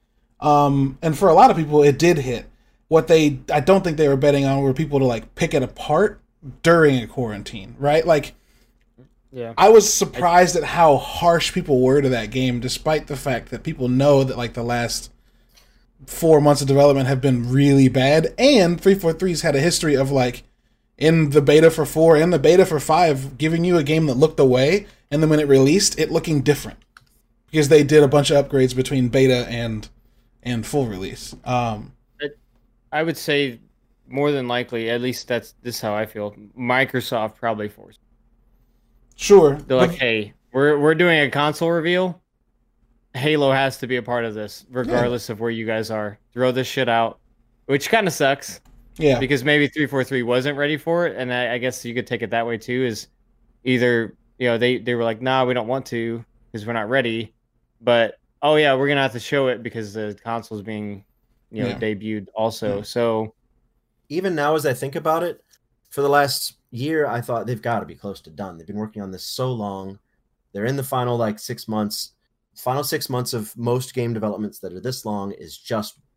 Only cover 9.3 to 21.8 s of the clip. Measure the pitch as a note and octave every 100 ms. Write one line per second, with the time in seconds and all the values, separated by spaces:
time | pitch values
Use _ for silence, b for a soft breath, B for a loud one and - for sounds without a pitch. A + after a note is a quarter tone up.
9.3 | B2+ A2+ A2+ G3 A3+ F#3 - F3 - F3
10.3 | F3 F3+ F3 D3 E3+ D#3+ C3 - - E3+
11.3 | E3+ - F#3+ D3+ C3 B2+ C#3+ C3+ A#2+ G#2+
12.3 | B2+ C3 A#2+ A#2+ - D#3 D#3 - C3+ C#3+
13.3 | A#2+ - A#2 - C3+ B2 B2+ C#3+ C#3 C3
14.3 | A2+ A#2 A#2+ A#2 A#2+ A#2+ - - _ _
15.3 | _ _ _ _ _ _ _ C3+ - E3
16.3 | D3+ D3 C#3+ C#3 C#3 C#3+ C#3 C3 C3 C#3
17.3 | B2 A#2+ C3 C#3+ C#3 C3 B2 C3+ D#3 D#3+
18.3 | - B3+ C4 F3 E3+ G3 G3 E3 D#3+ F#3
19.3 | D#3+ E3+ C#3 E3+ - D#3+ C3+ C3+ C#3 B2
20.3 | - - _ _ _ _ - D#3 E3 D3+
21.3 | D3 C3+ D3+ E3 D#3+